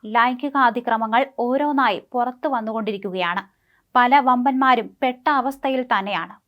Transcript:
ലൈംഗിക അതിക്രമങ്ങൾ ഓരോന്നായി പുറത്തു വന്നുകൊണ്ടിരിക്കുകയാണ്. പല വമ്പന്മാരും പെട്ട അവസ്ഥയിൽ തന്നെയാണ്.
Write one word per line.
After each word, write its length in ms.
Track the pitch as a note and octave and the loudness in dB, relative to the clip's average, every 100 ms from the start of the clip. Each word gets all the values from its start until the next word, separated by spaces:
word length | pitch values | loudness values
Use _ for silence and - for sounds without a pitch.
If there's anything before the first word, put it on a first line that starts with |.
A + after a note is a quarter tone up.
| G#3+ | -2
ലൈംഗിക 420 | A#3 A#3+ B3 C#4+ C#4 B3 | 0 0 0 -4 2 2
അതിക്രമങ്ങൾ 540 | B3 A#3+ A3+ A3 A#3 C4+ - | 2 -2 -2 0 0 0 -4
ഓരോന്നായി 600 | A#3+ C4+ D4 C4+ B3 F#3+ - | -2 0 0 0 0 -2 -6
പുറത്തു 360 | B3 A#3+ B3 D#4 | -4 -4 -4 -4
വന്നുകൊണ്ടിരിക്കുകയാണ്. 880 | B3+ A3 A3+ G#3 G3+ G3+ F#3 F3 F#3 - _ _ _ _ | -4 -4 -6 -6 -6 -8 -4 -2 -4 -8 _ _ _ _
പല 260 | B3+ B3 C#4 B3+ | 2 4 4 4
വമ്പന്മാരും 640 | B3 B3+ C4 C4+ A#3+ - _ | 2 2 2 2 2 0 _
പെട്ട 220 | C4 B3 - | -4 -2 0
അവസ്ഥയിൽ 540 | C#4+ B3 C#4 C#4 C4 B3+ | 0 -2 -4 -4 -4 -2
തന്നെയാണ്. 420 | G#3 G3 F3+ F3 - | -2 -2 -6 -8 -14